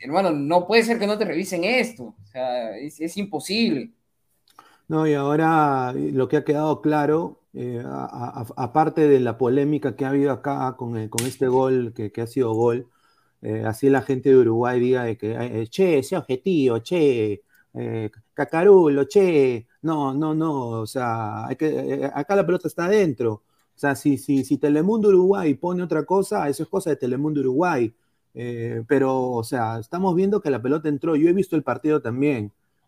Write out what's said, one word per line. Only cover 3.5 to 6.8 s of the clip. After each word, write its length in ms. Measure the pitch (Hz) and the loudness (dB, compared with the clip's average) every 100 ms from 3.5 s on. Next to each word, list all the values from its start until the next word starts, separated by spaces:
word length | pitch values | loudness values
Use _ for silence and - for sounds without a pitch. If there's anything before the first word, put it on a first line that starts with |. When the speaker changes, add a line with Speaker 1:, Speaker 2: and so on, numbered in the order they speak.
| 208 226 147 117 _ _ _ _ _ _ _ - _ - | -2 0 -2 -6 _ _ _ _ _ _ _ -20 _ -4
Speaker 2:
No, 200 | 160 156 | 0 2
y 80 | |
ahora, 800 | 147 139 151 160 160 147 135 127 135 | 2 0 2 4 4 4 2 -2 -4
eh, 140 | 147 | -4
lo 160 | 139 127 | -2 0
que 80 | 151 | 0
ha 80 | |
quedado 360 | 135 147 156 143 | 0 0 0 0